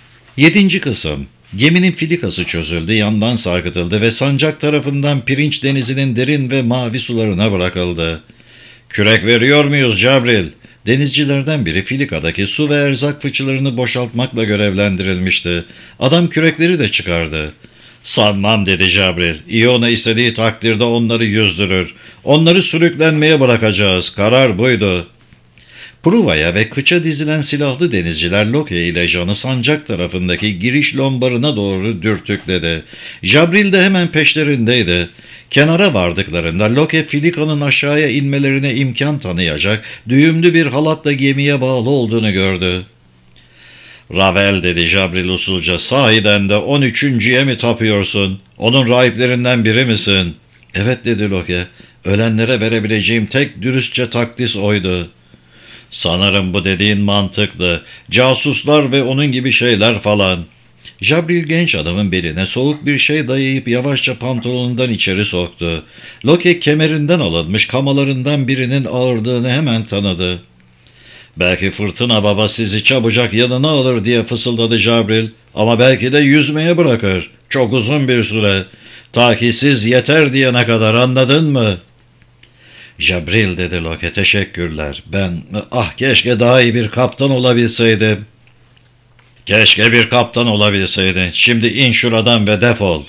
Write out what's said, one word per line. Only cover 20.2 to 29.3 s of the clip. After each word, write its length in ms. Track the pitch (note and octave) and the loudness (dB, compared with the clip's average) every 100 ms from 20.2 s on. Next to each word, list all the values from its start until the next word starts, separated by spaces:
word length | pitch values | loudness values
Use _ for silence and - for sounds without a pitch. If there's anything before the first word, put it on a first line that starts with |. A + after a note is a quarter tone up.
| A#2+ | 0
takdirde 500 | A2 A2+ - A2+ G#2+ | 0 -2 0 -2 0
onları 400 | A#2+ A#2 A2+ A2+ | 0 0 0 0
yüzdürür. 720 | A2+ G#2 G#2+ E2+ G2 F#2 E2+ - - - | 0 0 0 0 -2 -2 -2 -10 -20 -8
Onları 380 | - D3+ E3 F3+ | 0 4 4 4
sürüklenmeye 800 | F3+ D#3+ E3 C#3 D#3+ D3+ D3+ D#3 | 2 2 2 2 0 2 2 4
bırakacağız. 720 | C3 A#2 A2 F#2+ G2+ F2+ - | 4 2 2 2 2 2 -2
Karar 480 | - G#2 B2+ C3 F#2 | 0 2 4 2 2
buydu." 480 | B2+ A2+ G2+ F2+ E2+ _ _ - _ _ - - - - | 0 2 0 -2 -6 _ _ -20 _ _ -20 -20 -20 -2
Pruva'ya 520 | D#3+ A3+ D3+ D#2+ D#2+ | 2 4 2 2 2
ve 140 | F2+ A2 | 0 -2
kıça 360 | - C#3 F3 | -2 0 0
dizilen 360 | D#3+ C#3+ D3+ D#3 | 0 -4 -2 -2
silahlı 520 | C#3 C#3+ C#3+ B2+ E3+ | -2 -2 -2 -2 -2
denizciler 540 | G#2 E2+ D#2 E2+ G2 G#2+ | 0 -2 -2 -2 0 0
Loke 400 | C#3 B2 F2 E2+ | -2 -2 -2 -2
ile 220 | F2 F2 | -2 -2
Jan'ı 280 | F2+ F2 | -2 -2